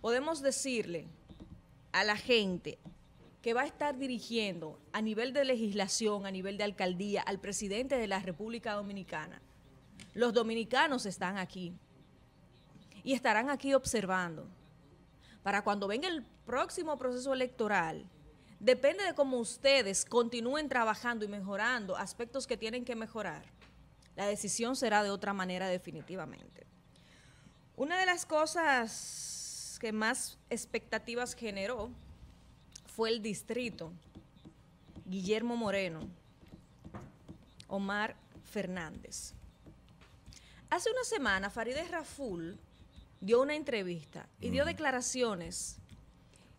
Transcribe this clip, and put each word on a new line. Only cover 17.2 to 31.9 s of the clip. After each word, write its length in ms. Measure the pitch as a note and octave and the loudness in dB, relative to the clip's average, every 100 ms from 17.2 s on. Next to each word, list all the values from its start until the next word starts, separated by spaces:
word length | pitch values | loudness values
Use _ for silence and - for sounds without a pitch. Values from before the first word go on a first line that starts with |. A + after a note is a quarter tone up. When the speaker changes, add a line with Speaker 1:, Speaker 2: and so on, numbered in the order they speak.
| C4 | -2
Speaker 1:
electoral, 720 | C4 B3+ - G#3+ G3+ E3 D#3 - - - - - - | 0 0 0 2 4 2 -2 -10 -20 -20 -20 -20 0
depende 440 | G#3 B3+ C4+ F4+ | 6 8 8 4
de 100 | G4 | 0
cómo 240 | D#4 C#4 B3+ | 2 2 2
ustedes 680 | A#3 - C#4 C4+ G3+ F#3+ - | -2 2 6 6 6 2 4
continúen 640 | A#3 A#3+ A#3+ A3+ D4 D4+ | 4 4 2 0 0 2
trabajando 540 | C4 A3+ G#3 A#3+ A#3 | 2 4 2 0 -2
y 40 | G#3 | -2
mejorando 680 | G3+ F#3+ G3 A3 B3+ G3 F#3 | -4 -4 0 2 2 0 -2
aspectos 500 | G3 - A#3+ C4+ - | -4 -6 -4 -4 -2
que 100 | A3+ | -4
tienen 280 | A3 B3 | -2 -4
que 100 | B3 | -4
mejorar. 480 | A#3 A3 A3 G3 E3 - - - - - - - - | -6 -6 -6 -6 -6 -12 -20 -20 -20 -20 -20 -18 -4
La 100 | G3+ | 0
decisión 480 | G3+ G#3 - A#3 | 0 -2 0 0
será 280 | B3+ A#3+ G#3 | 2 4 4
de 80 | G#3 | 4
otra 240 | G3 G3+ | 0 -2
manera 340 | G3+ F#3 F3+ F#3+ | -2 -2 -2 0
definitivamente. 960 | F3+ F3+ D#3+ - F3+ D#3+ G2+ - - - - - - - - - - - - - - | -2 -4 -12 -10 -8 -8 -12 -18 -20 -20 -20 -20 -20 -20 -20 -20 -20 -20 -20 -20 -4
Una 220 | C#4 F4+ | 0 2
de 80 | F#4 | 4
las 180 | F4 | 2
cosas 1500 | - D#4 D#4 E4+ D#4+ C4 A3+ - - - - - - - - - | 2 2 4 4 6 6 2 -4 -10 -10 -8 -8 -10 -10 -12 -6
que 120 | A3+ | -4
más 460 | G#3+ A3 C4 - - - | 0 2 0 -4 -10 -6
expectativas 840 | A#3 - A3+ - A3 A3 A#3 A#3+ | -6 -4 -6 -4 -6 -4 -4 -4
generó 560 | - A3+ G3 G3 B3 A3 | -4 -6 -4 -4 -4 -6